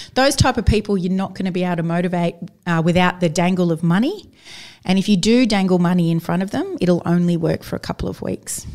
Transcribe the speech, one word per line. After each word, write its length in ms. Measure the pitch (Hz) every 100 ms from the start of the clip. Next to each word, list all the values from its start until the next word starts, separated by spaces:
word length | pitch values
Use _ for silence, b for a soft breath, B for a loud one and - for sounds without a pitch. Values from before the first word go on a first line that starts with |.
| B
those 220 | - 277 285
type 220 | 285 254
of 80 | 208
people 320 | 220 214 202
you're 120 | 185
not 220 | 190 190
gonna 180 | - 190
be 120 | 180
able 120 | 180 170
to 60 |
motivate, 520 | 165 170 180 175 175 170 - - -
uh, 160 | 165
without 360 | 165 175 180 180
the 100 | 175
dangle 420 | 160 175 185 175
of 100 | 160
money. 460 | 170 180 262 427 - - B B B B
And 140 | - 190
if 100 | 190
you 80 | 202
do 280 | 208 240
dangle 340 | 247 202 190 180
money 320 | 175 180 165
in 100 | 165
front 220 | 160 175
of 80 | 196
them, 260 | - 392 349
it'll 220 | 180 175
only 320 | - 175 175 170
work 260 | 160 165
for 140 | - -
a 40 |
couple 280 | - - -
of 140 | -
weeks. 420 | - - - - -